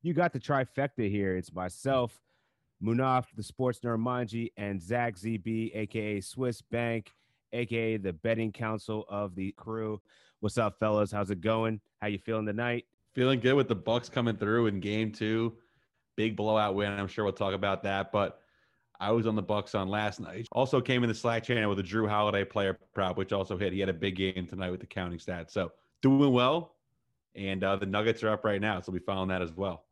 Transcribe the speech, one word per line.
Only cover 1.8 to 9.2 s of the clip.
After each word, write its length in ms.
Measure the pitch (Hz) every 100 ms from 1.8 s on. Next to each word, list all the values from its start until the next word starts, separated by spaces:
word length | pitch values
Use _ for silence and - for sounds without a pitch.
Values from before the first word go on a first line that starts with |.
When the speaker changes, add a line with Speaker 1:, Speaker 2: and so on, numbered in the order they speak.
| 135 135 120 - _ _ _ _ _ _
Speaker 1:
Munaf, 440 | 104 117 131 127 123 -
the 60 |
Sports 380 | 104 - 127 117
Nerd 180 | 120 113
Manji, 520 | 117 123 117 113 117 -
and 260 | 101 98
Zach 360 | 85 120 120 92
Z 180 | 104 113
B, 340 | 101 113 113
A 120 | 110 107
K 300 | 113 107 101
A 60 |
Swiss 400 | 98 - 127 113
Bank, 500 | - 117 117 113 - _ _ _ _
A 140 | 120 120
K 100 | 117
A 200 | 113 110
the 160 | 95
betting 360 | 82 113 113 113
council 540 | - 113 110 - 107 107
of 240 | 101